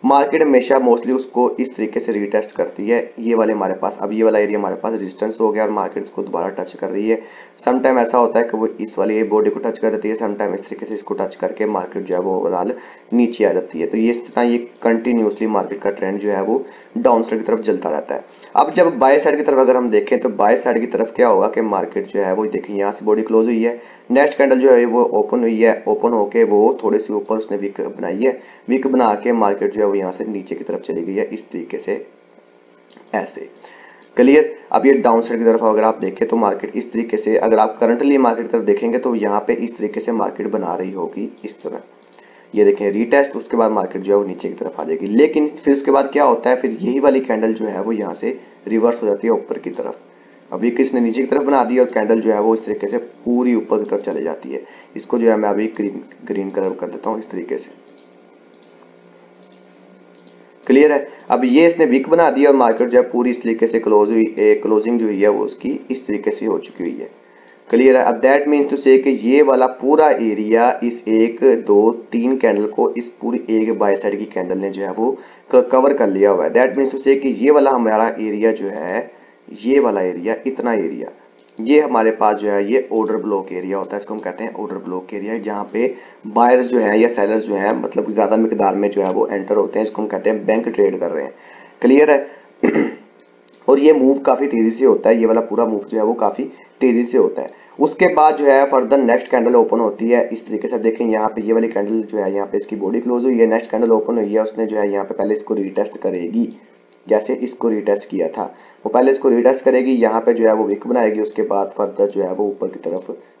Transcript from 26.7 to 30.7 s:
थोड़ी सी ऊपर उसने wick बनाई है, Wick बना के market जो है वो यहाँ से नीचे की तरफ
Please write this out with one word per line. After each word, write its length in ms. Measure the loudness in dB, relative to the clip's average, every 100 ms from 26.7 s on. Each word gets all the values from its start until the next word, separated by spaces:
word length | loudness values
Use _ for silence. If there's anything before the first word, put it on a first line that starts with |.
| 2
थोड़ी 160 | -2 -2
सी 140 | -2
ऊपर 240 | -6 -2 -4
उसने 200 | -4 -6
wick 220 | -6 -8
बनाई 380 | -10 -8 -6 -2
है, 200 | -2 -2 -14 -18 -2
Wick 180 | -2 0
बना 280 | 2 2 2
के 160 | 0
market 400 | 0 0 0 -4
जो 60 | 0
है 60 | 0
वो 80 |
यहाँ 180 | 0 -4
से 120 | -6
नीचे 300 | -8 -8 -10
की 100 | -12
तरफ 160 | -8